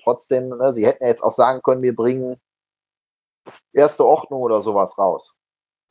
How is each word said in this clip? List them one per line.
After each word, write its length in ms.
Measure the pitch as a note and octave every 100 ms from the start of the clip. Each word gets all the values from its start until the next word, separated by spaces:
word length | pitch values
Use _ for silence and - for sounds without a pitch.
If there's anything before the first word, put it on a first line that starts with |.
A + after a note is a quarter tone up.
trotzdem, 460 | - - - B2+ B2+
ne, 220 | B2 C3
sie 140 | A#2 G#2+
hätten 160 | -
ja 40 | B2
jetzt 120 | A#2
auch 100 | A2+
sagen 300 | A#2 B2 C3
können, 200 | - B2+
„Wir 120 | B2+
bringen 460 | A2+ A#2 C3 B2+ B2+ _ _ _ _ _ _ _ _ _ _ - - _
Erste 320 | - D3 -
Ordnung 380 | B2+ D#3 - C3+
oder 180 | A#2+ A2
sowas 380 | G#2 G2+ F#2 -
raus“, 360 | F#2+ D#2+ - - _ _ _ _ _